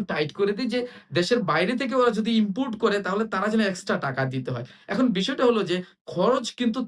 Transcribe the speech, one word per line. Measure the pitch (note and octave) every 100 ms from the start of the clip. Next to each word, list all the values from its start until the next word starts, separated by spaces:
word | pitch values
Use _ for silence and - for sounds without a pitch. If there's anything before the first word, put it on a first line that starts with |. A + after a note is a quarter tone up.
| G3+
টাইট | D#3 D3+ -
করে | G3+ G#3
দিই | B3+
যে | B3 A#3+ - - C#3
দেশের | F3 A#3+ F#3
বাইরে | D3+ F#3+ B3+
থেকে | C4+ C4
ওরা | B3 G#3+
যদি | A3 A3+
ইম্পোর্ট | G#3 F#3+ C4+ G#3+
করে, | G#3+ G3+ G3
তাহলে | G3+ A3
তারা | F#3+ G3+
যেন | A3 G3+
এক্সট্রা | F#3 - G3 C#3+
টাকা | C3 C3+
দিতে | C3 B2+
হয়। | A#2+ - - -
এখন | G#3 B3+ F#3+
বিষয়টা | F#3+ C#4 B3+
হলো | A3+ F#3
যে | F3+ F3+ _ -
খরচ | - G3 C4 A#3 -
কিন্তু | A#3+ C4